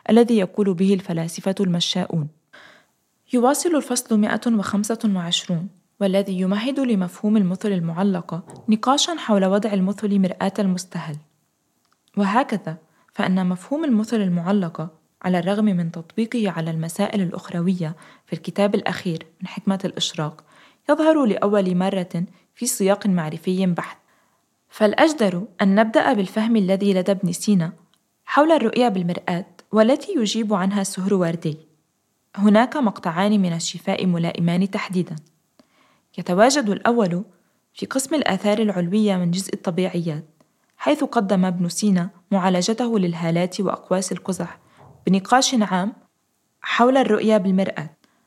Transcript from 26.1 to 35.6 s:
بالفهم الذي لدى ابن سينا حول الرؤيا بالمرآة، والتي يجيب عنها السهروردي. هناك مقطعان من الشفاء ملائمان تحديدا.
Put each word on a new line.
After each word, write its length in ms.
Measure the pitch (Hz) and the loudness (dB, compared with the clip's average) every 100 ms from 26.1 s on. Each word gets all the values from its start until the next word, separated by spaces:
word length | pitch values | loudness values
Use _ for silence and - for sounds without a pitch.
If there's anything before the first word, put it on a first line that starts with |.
بالفهم 440 | 214 185 220 220 226 | 0 -2 -2 0 2
الذي 380 | 185 190 202 | 2 2 2
لدى 180 | 185 185 | 2 0
ابن 200 | 190 175 | 0 -2
سينا 400 | 180 - 196 165 - _ _ _ _ | -2 2 2 0 -6 _ _ _ _
حول 280 | - 269 311 | -2 2 4
الرؤيا 360 | 320 226 - 240 | 4 2 2 0
بالمرآة، 560 | 190 175 175 - 175 - - _ | 0 -2 -4 -4 -4 -6 -18 _
والتي 420 | 208 220 294 392 339 | 2 4 2 0 -2
يجيب 360 | 208 226 214 | -2 -2 -2
عنها 260 | 196 196 202 | 0 0 -2
السهروردي. 800 | 190 - 190 196 170 165 160 151 _ _ _ _ _ _ _ - | -4 -4 0 0 0 -2 -6 -8 _ _ _ _ _ _ _ 0
هناك 400 | 208 208 254 302 | 4 6 4 0
مقطعان 640 | 214 - 175 165 208 214 | -2 -2 -4 0 2 2
من 100 | 180 | 0
الشفاء 540 | 165 - 170 - 190 185 | -2 -6 -8 -6 -2 0
ملائمان 640 | 170 170 - 170 175 190 | 0 -2 0 0 0 0
تحديدا. 460 | 208 - 185 170 156 - _ _ _ | -4 -4 -4 -4 -8 -16 _ _ _